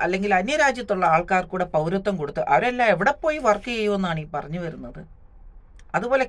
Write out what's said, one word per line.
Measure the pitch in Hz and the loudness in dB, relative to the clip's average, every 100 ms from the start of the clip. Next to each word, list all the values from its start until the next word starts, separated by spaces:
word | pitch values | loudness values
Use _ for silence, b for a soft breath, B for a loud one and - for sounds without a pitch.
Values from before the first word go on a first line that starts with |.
അല്ലെങ്കിൽ | 170 190 202 190 | 0 0 2 2
അന്യരാജ്യത്തുള്ള | 202 302 285 247 220 190 175 | 2 2 2 2 -2 0 2
ആൾക്കാർ | 160 170 190 180 | 2 2 0 0
കൂടെ | 185 180 | -4 -2
പൗരത്വം | 160 156 196 196 190 | 0 0 -2 -2 -4
കൊടുത്ത് | 143 - - | -4 -4 2
അവരെല്ലാം | 143 240 247 233 | 2 2 2 2
എവിടെ | 170 220 294 | 2 2 0
പോയി | 320 302 247 | 0 0 2
വർക്ക് | 208 247 233 | 0 0 -2
ചെയ്യുമെന്നാണ് | 208 202 190 160 | 0 0 -2 -4
ഈ | 151 143 | -6 -8
പറഞ്ഞു | 143 170 | -8 -8
വരുന്നത്? | 170 131 123 - - - - - - - - - - 160 | -8 -10 -14 -16 -18 -20 -20 -20 -20 -20 -20 -20 -6 -4
അതുപോലെ | 240 262 | 0 0